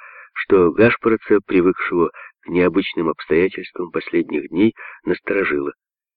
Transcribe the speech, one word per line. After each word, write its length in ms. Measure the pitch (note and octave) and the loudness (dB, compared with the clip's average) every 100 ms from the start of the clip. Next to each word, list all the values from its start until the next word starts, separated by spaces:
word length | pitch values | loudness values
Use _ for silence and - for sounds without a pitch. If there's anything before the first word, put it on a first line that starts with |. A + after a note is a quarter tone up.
| - - - | -20 -20 -16
что 380 | - - G2 F2 | -8 2 4 4
Гашпороца, 680 | D2 A#2 - A2+ A2+ - G#2 | 4 2 2 0 0 2 0
привыкшего 680 | - F#2+ F2 - - E2+ D#2+ - - _ | 2 2 2 0 -2 0 -2 -4 -20 _
к 60 | - | -4
необычным 600 | F2 F2+ F2+ - - D#2+ | 0 2 0 -2 -4 -4
обстоятельствам 840 | D2 - D#2+ F#2+ - F2+ - F2 | -4 0 2 2 -2 -12 -10 -8
последних 580 | D#2+ - E2+ D#2 D2 C#2 | -8 -4 -4 -2 -6 -4
дней, 260 | E2 A2 - - - | 0 0 0 -16 -10
насторожило. 680 | E2+ F2+ - G2 E2+ D2 C#2+ - _ _ _ | -6 -6 -4 -2 -2 -2 -6 -10 _ _ _